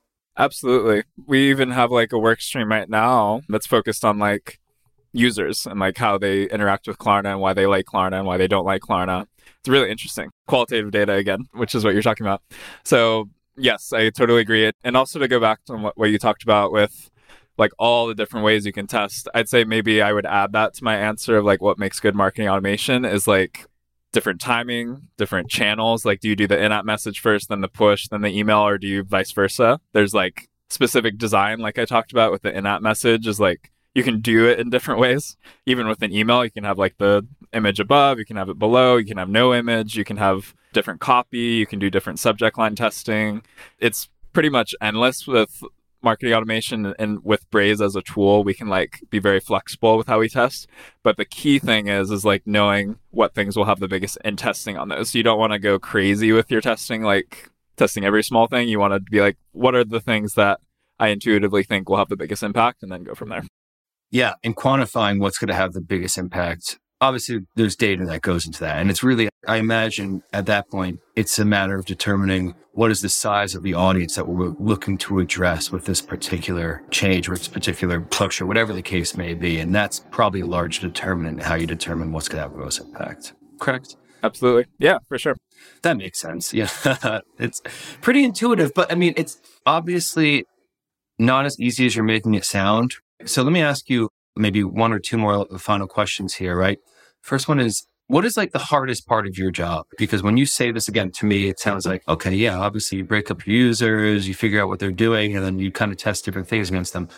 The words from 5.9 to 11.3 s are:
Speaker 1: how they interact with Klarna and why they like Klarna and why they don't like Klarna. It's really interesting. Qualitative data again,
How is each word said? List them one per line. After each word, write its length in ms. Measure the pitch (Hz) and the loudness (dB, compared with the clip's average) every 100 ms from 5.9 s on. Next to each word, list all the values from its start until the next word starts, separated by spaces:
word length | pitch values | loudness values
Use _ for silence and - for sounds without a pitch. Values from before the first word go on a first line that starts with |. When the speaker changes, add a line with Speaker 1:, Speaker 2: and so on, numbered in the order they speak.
| 92 | 0
Speaker 1:
how 220 | 117 101 | 0 0
they 240 | 98 98 | 0 0
interact 440 | 98 107 101 98 - | -2 0 0 0 -4
with 120 | 98 | -4
Klarna 320 | 110 101 101 | 0 2 0
and 80 | 98 | -2
why 140 | 95 | 0
they 120 | 95 98 | 2 2
like 220 | 98 95 | 2 0
Klarna 320 | 101 92 95 | -2 -2 -2
and 80 | 98 | -2
why 100 | 92 | 0
they 100 | 92 | 2
don't 160 | 98 | 2
like 200 | 92 95 | 0 -2
Klarna. 420 | - 98 92 92 101 _ _ _ | -2 -2 0 -4 -6 _ _ _
It's 100 | - | 0
really 200 | 135 104 | 2 2
interesting. 400 | 113 - - 78 - - | -4 -10 -10 -12 -14 -2
Qualitative 440 | 131 117 117 104 | 0 0 -2 0
data 220 | 104 101 | 0 2
again, 320 | 101 101 | 2 0